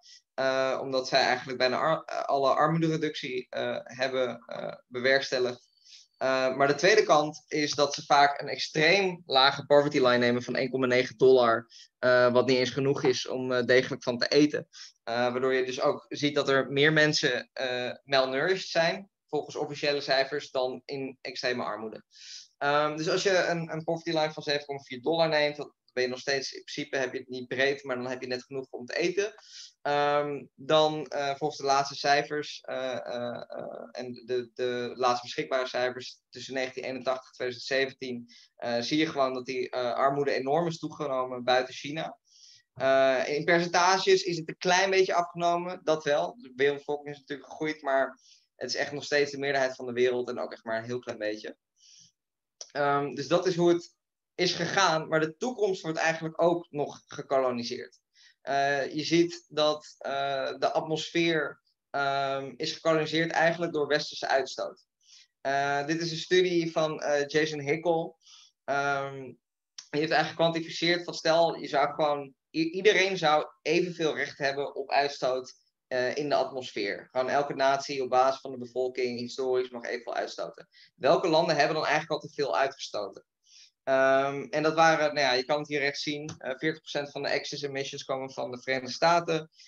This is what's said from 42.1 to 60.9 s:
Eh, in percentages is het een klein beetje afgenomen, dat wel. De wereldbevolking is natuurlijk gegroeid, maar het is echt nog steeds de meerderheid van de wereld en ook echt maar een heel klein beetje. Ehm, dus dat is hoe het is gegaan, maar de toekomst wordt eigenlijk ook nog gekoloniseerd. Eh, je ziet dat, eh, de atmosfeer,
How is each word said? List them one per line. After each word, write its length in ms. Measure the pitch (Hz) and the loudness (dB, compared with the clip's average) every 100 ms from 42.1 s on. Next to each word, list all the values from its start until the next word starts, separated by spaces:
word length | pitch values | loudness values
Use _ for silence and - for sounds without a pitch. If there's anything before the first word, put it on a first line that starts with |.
| - _ _ - - _ | -12 _ _ -20 -20 _
Eh, 560 | - 135 135 135 127 - | -2 2 6 4 4 0
in 160 | 147 | -2
percentages 800 | 156 170 175 175 175 190 196 190 | 2 2 4 4 4 4 4 4
is 140 | 185 170 | 2 -6
het 120 | 165 | -8
een 100 | - | -4
klein 320 | 180 180 196 | 2 4 4
beetje 240 | 190 185 | 4 4
afgenomen, 640 | 175 175 170 170 170 175 180 | 2 -2 0 0 0 -2 -6
dat 200 | 151 156 | -2 0
wel. 320 | 143 151 175 - | 2 0 -2 -8
De 120 | - 127 | -16 0
wereldbevolking 580 | 143 139 - 147 147 | 0 0 -4 -6 -6
is 60 | 139 | -14
natuurlijk 280 | - 139 - | -12 -12 -12
gegroeid, 340 | - 156 151 | -6 -6 -4
maar 360 | 139 135 127 - _ _ _ _ | 0 0 0 -4 _ _ _ _
het 140 | 127 | -6
is 60 | - | -4
echt 160 | 120 | -4
nog 120 | 143 | -6
steeds 260 | 123 147 143 | -2 0 0
de 80 | 135 | -2
meerderheid 360 | 139 135 131 | -2 0 -2
van 120 | 131 127 | -2 -6
de 60 | |
wereld 360 | 120 127 123 123 | 0 2 2 -4
en 100 | 98 | -6
ook 140 | 90 | -8
echt 120 | - | -10
maar 140 | 117 113 | -6 -6
een 60 | |
heel 140 | 117 123 | -4 -8
klein 200 | 123 110 | -8 -6
beetje. 380 | 107 107 107 - _ _ _ - _ _ _ _ _ _ - | -6 -6 -10 -16 _ _ _ -20 _ _ _ _ _ _ -10
Ehm, 420 | 139 143 143 143 | -2 0 0 -2
dus 140 | 127 135 | -6 0
dat 180 | 170 180 | 0 0
is 100 | 170 | 2
hoe 160 | 175 | 4
het 220 | 170 - _ _ _ _ | 2 -2 _ _ _ _
is 180 | - 180 | -2 -2
gegaan, 560 | - 170 196 185 160 147 | -2 -2 2 4 2 0
maar 120 | 156 | 0
de 160 | 156 - | 0 -2
toekomst 460 | 254 240 202 185 | -6 0 -2 0
wordt 160 | 160 160 | -4 0
eigenlijk 440 | 160 160 160 160 | 0 0 -6 0
ook 240 | 170 170 - | 2 2 -4
nog 320 | 147 143 - _ | -6 -6 -8 _
gekoloniseerd. 920 | 123 - 135 131 - 120 - - _ _ _ - _ | -14 -2 0 0 -2 -6 -8 -10 _ _ _ -20 _
Eh, 540 | - 139 139 139 131 | -4 0 2 0 -2
je 100 | 156 | -4
ziet 400 | 139 165 170 - - | 2 4 2 -2 -8
dat, 460 | 151 151 151 - - | 0 2 0 -6 -12
eh, 600 | 120 139 139 135 131 135 | -6 -4 -2 -2 -4 -2
de 140 | 135 | 0
atmosfeer, 920 | 160 160 | 0 -2